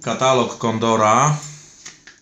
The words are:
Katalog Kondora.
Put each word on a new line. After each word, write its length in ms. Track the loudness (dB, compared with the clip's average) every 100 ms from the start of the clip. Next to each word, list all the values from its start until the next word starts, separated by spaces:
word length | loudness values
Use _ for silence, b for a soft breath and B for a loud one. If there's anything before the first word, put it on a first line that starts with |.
| -8
Katalog 520 | -2 2 2 0 -4
Kondora. 760 | -4 -2 0 2 4 4 2 -2 B B B B B B B _